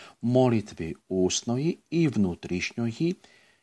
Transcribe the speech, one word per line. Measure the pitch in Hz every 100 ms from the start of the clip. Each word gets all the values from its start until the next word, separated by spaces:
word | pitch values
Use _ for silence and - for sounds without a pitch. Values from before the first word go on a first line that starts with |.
| - -
молитви | 117 127 127 117 - - 82 78 _
усної | 95 92 - - 120 156 - _
і | 160 160
внутрішньої, | 117 95 85 - 90 - - 117 113 165 190 - _ _ _